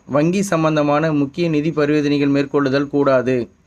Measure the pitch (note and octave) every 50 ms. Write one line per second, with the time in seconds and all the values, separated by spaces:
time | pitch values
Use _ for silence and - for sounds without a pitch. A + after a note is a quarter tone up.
0 | _ - B2 C#3+ D3+ E3 F3+ G3+ G3 G3+ E3+ E3 D#3+ D#3 D#3 D#3 D3 D3 C#3+ D3
1 | D#3+ D#3+ D3+ D3 C#3+ C#3 - F3+ F3 E3+ D#3 D3 D3 E3 D#3 D3+ D3 C#3+ D3+ D3+
2 | C#3+ C#3+ D3 C#3+ C#3+ C#3 C#3 C#3 C#3+ C#3+ - C#3+ C#3+ C3 B2+ C#3 D3 C#3+ - C#3+
3 | C#3 C#3 C3+ B2+ B2 B2 C3 B2 A#2 - _ _ _